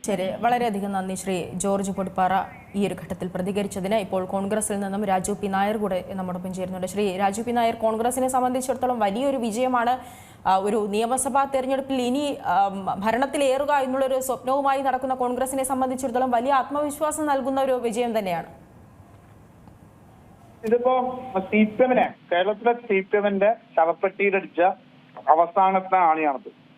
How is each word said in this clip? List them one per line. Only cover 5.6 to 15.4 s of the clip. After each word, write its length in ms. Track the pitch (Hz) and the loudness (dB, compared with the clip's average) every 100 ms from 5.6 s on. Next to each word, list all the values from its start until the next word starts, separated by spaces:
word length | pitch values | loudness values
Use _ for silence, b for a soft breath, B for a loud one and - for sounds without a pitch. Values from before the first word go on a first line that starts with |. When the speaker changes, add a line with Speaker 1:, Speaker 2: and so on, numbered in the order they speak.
| 202 220 | 0 0
Speaker 1:
കൂടെ 280 | 208 185 180 | -2 -2 -4
നമ്മോടൊപ്പം 420 | 196 185 180 185 | -8 -6 -6 -8
ചേരുന്നുണ്ട്. 320 | 180 185 185 185 | -6 -6 -6 -6
ശ്രീ 300 | 190 208 185 | -2 -2 2
രാജു 260 | 202 202 | 0 0
പി 100 | 233 | -2
നായർ, 220 | 240 233 | 0 0
കോൺഗ്രസിനെ 540 | 233 220 220 233 254 262 | 2 -2 0 0 0 0
സംബന്ധിച്ചിടത്തോളം 720 | 262 247 254 254 254 254 247 | 2 0 0 -2 -2 0 2
വലിയൊരു 380 | 208 202 277 269 | 0 0 0 0
വിജയമാണ്, 640 | 226 208 254 247 233 254 B B B B - | -2 0 0 2 0 -2 B B B B 2
ആ, 80 | 190 | 2
ഒരു 300 | 202 220 202 | 2 0 0
നിയമസഭാ 540 | 208 233 254 277 262 | 0 0 0 0 0
തെരഞ്ഞെടുപ്പിൽ 500 | 277 269 254 269 269 | 2 0 0 -2 0
ഇനി, 420 | 269 247 262 294 - | -2 0 0 -2 -4
ആ, 240 | - 180 196 196 190 151 208 | 0 2 2 0 -6 -2 0
ഭരണത്തിലേറുക 680 | 226 269 277 277 262 285 | 0 0 2 2 2 2
എന്നുള്ളൊരു 480 | 285 262 262 262 262 | 0 0 0 0 0
സ്വപ്നവുമായി 640 | 262 240 247 277 277 277 | -2 -4 0 0 2 0
നടക്കുന്ന 320 | 269 254 262 | 0 -2 -2
കോൺഗ്രസിനെ 500 | 262 247 247 | -2 -2 -2